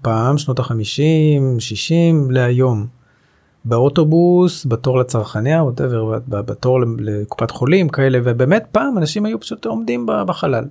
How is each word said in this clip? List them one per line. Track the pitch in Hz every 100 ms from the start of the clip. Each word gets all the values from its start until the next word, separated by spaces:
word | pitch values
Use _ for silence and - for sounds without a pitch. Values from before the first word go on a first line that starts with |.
פעם, | 123 113 117 147
שנות | 147 123
החמישים, | 120 113 107 - 151 160 156 147 135 120
שישים, | 107 107 - 165 170 160 135
להיום. | 127 123 123 131 113 110 - _ _ _ _ _ _
באוטובוס, | - 117 135 147 151 165 175 180 180 175 135
בתור | 113 131 127
לצרכניה, | 127 120 104 107 117 160
whatever, | 147 123 135 117 110
ב-, | 110 123 104
ב-, | 104
בתור | 104 127 127
ל-, | 120 113
לקופת | 107 104 104 - 113
חולים, | - 127 185 165
כאלה, | - 135 127
ובאמת | 123 117 127 208 220
פעם | 214 277 226
אנשים | 156 208
היו | 214 220
פשוט | - 214 226
עומדים | 226 226 240 226
ב-, | 214 196
בחלל, | 170 160 120 127